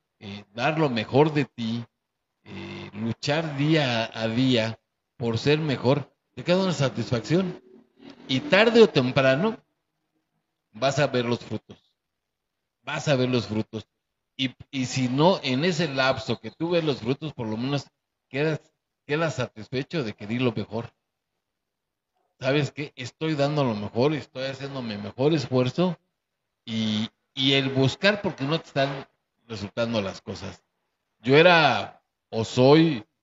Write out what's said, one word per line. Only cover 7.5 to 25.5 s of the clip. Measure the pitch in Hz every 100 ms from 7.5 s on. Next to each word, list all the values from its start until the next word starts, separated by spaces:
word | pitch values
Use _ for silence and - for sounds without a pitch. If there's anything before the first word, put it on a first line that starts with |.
| - _ - _ _ - - -
Y | 131
tarde | - 185 226 233
o | 214
temprano | 147 127 123 131 135 214 226 _ _ _ _ _ _ _ _ _ _ _
vas | 107 131 139
a | 143
ver | 123 117
los | 117
frutos. | - 107 - 98 _ _ _ _ _ _ _ _ _ _
Vas | - 151 151
a | 135
ver | 127
los | 127 104
frutos. | 107 107 110 - _ _ _ _ -
Y, | 131 - -
y | 139 123
si | 135 123
no, | 131 165 185
en | 139 127
ese | 170 160 165
lapso | 135 131 127 - 117
que | 110
tú | - 165
ves | 175
los | 156 120
frutos, | 101 143 156
por | - 113
lo | 107
menos | 127 143 - _ _ _ _
quedas, | 131 156 151 _ _ _ _ -
quedas | 147 165 139
satisfecho | 120 - 104 127 135 170
de | 117
que | - 104
di | 120
lo | 127
mejor. | 110 101 110 - _ _ _ _ _ _ _ _ _ _ _ _ _ _ -
¿Sabes | 131 147 139
qué? | - 147 -
Estoy | 123 - 160 151
dando | 143 151
lo | 135 107
mejor, | 104 113 139
estoy | 151 - 127 135
haciendo | 131 139 139
mi | 117 104
mejor | 104 - 143
esfuerzo | 160 123